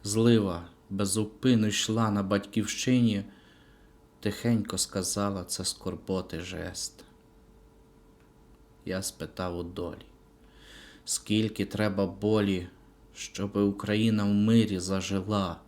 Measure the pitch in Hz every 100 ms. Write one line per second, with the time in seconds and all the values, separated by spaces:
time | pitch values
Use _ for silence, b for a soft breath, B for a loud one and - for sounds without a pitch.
0 | 104 107 117 117 98 85 85 - - 98
1 | 101 107 104 - 131 117 107 104 - 110
2 | 110 101 98 101 - - 104 - - 127
3 | 120 101 101 B B B B B B B
4 | - _ 107 - 117 117 101 92 - 98
5 | 90 104 101 98 87 - 90 - 92 87
6 | - 95 90 82 85 90 85 90 - -
7 | - - _ - - - - _ - -
8 | - - - - - - - - - 92
9 | 98 - 80 - 90 87 85 90 87 -
10 | - - - - B B B B B B
11 | - - - 110 110 - 98 - 104 98
12 | 95 90 104 110 101 92 90 - - -
13 | - - - - 98 101 101 98 - 104
14 | 113 107 101 101 107 117 107 92 92 95
15 | 95 98 92 104 92 85